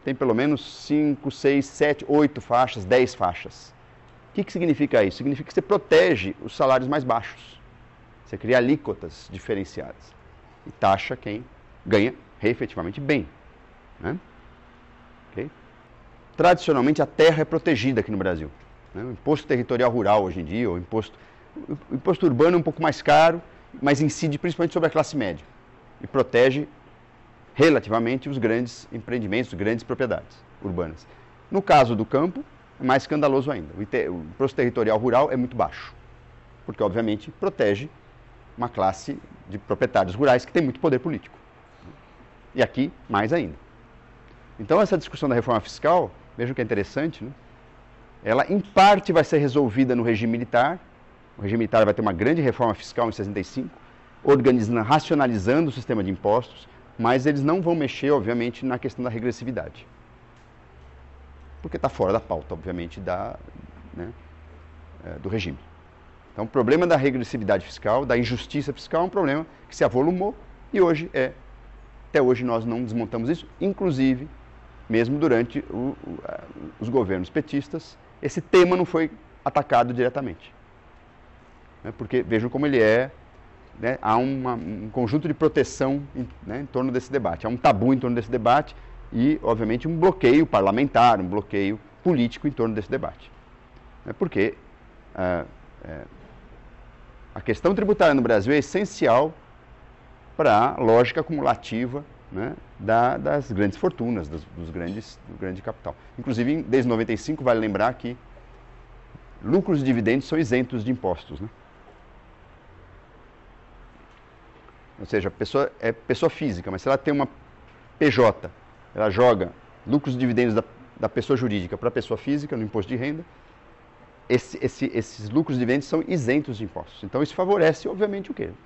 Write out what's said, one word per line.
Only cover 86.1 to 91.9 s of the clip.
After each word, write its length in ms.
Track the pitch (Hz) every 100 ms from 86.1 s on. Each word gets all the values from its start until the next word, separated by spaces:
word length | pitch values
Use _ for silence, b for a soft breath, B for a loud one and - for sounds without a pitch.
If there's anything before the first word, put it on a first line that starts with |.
em, 140 | 127 123 - 95
né, 140 | 123
em 60 | 139
torno 260 | 127 131
desse 180 | 123 -
debate, 360 | 131 101 85 110
há 20 |
um 80 | 123
tabu 380 | 151 101 120
em 40 | 131
torno 160 | 127
desse 160 | 117 110
debate 460 | 123 120 139 - B B B -
e, 300 | 113 135 151
obviamente, 460 | 113 113 110 120 156
um 100 | 165
bloqueio 480 | 180 180 123 147 160
parlamentar, 720 | 104 98 110 139 120 120 104
um 60 | 90
bloqueio 540 | 104 - 101 98 107 -